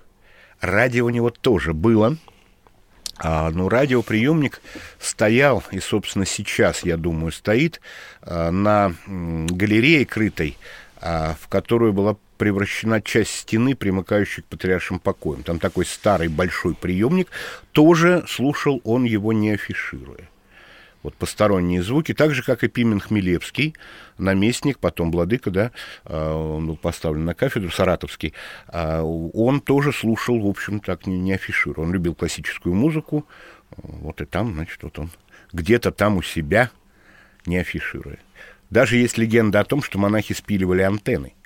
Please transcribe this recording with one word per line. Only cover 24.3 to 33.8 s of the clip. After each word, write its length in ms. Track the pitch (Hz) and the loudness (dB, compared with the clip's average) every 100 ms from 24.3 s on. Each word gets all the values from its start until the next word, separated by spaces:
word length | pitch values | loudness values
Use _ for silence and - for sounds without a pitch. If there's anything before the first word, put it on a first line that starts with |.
| 95 104 120 143 131 | 2 2 2 -2 0
потом 300 | 90 - 85 | -2 0 0
владыка, 380 | 85 85 123 - | 0 2 0 -2
да, 200 | 92 117 - - - | -2 -2 -4 -18 -18
а, 300 | - 78 78 78 78 78 | -10 -6 -2 -2 -4 -4
он 100 | 80 | -4
был 100 | 80 | -4
поставлен 480 | 85 82 85 76 | -6 -4 -4 -2
на 100 | 82 | -2
кафедру, 360 | - 135 123 90 | -2 -2 -2 -4
саратовский, 640 | - 92 85 - - 80 - - - - | 0 0 0 -4 -8 -10 -10 -18 -18 -12
а, 360 | 87 80 80 | -6 -4 -2
он 580 | 80 82 82 107 117 139 | -2 -4 -4 0 2 2
тоже 320 | - 139 143 | 2 2 2
слушал, 480 | - 110 113 - 120 | 0 0 0 0 0
в 60 | 101 | 0
общем, 320 | 98 - 101 | -2 -4 -6
так, 260 | - 87 - | -6 -8 -4
не, 120 | 92 | -2
не 140 | 92 | 0
афишируя. 520 | 95 - - - 71 80 | -2 -2 -4 -4 -4 -2
Он 60 | |
любил 220 | 92 85 80 | 0 -2 -2
классическую 580 | 85 - 78 - 87 | -4 -6 -8 -6 -2
музыку, 520 | 90 143 156 - 151 147 - - - _ | 2 2 0 -4 -6 -6 -14 -20 -20 _
вот 440 | - | -20